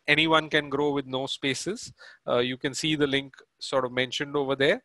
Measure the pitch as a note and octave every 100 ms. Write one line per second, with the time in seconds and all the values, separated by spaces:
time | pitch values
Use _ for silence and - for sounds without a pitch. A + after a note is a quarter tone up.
0 | - D3 D#3+ D#3 D#3 D#3 D3 C#3 D3 C#3+
1 | C3 C3 C3+ - C#3 C3 E3 A3+ - -
2 | - - - B2 B2 C3 C#3+ B2+ D#3+ D3+
3 | C#3+ C3+ C#3 - _ _ - C#3 B2+ B2
4 | B2+ - C#3+ D3 C3+ C3+ C#3 A#3